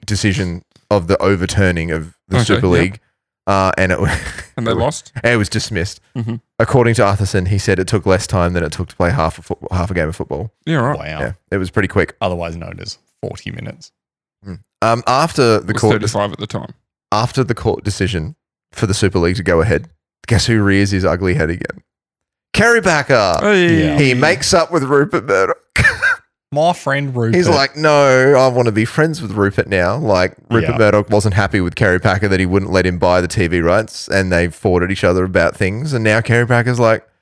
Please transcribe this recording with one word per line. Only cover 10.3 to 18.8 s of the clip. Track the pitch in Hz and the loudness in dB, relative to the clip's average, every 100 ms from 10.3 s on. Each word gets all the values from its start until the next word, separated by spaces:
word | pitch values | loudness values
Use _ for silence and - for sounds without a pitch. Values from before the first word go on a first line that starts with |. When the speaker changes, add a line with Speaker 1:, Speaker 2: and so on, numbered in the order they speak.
| 69 107 - - | -8 -10 -12 -6
Speaker 2:
Yeah, | 160 | -2
right. | 120 143 | -2 -4
Speaker 3:
Wow. | - 156 | -8 -8
Speaker 1:
Yeah, | - - _ | -8 -10 _
it | 98 | -6
was | 92 | -4
pretty | - 95 | -2 -2
quick. | 95 85 - | -2 -4 -4
Speaker 3:
Otherwise | 98 87 85 85 | -6 -6 -8 -10
known | 82 87 | -12 -14
as | 87 - _ _ | -16 -18 _ _
forty | - - - | -14 -12 -14
minutes. | - - - - _ _ _ _ _ 101 | -14 -14 -16 -20 _ _ _ _ _ -18
Speaker 1:
Mm. | 87 _ _ | -18 _ _
Um, | 110 117 120 | -2 0 0
after | 127 165 - 123 107 | 0 0 2 2 2
the | - | 0
Speaker 2:
It | |
was | 117 | 0
Speaker 1:
court | 107 | 2
Speaker 2:
thirty-five | 110 104 107 101 | 2 0 -2 -4
at | - | -6
the | 107 | -10
time. | - - - _ _ _ | -10 -12 -18 _ _ _
Speaker 1:
after | 104 120 - | -2 -2 -2
the | 127 | -2
court | 117 113 92 | -2 -2 -2
decision | - 98 92 92 80 151 _ _ _ | -4 -4 -4 -4 -8 -12 _ _ _
for | - | -4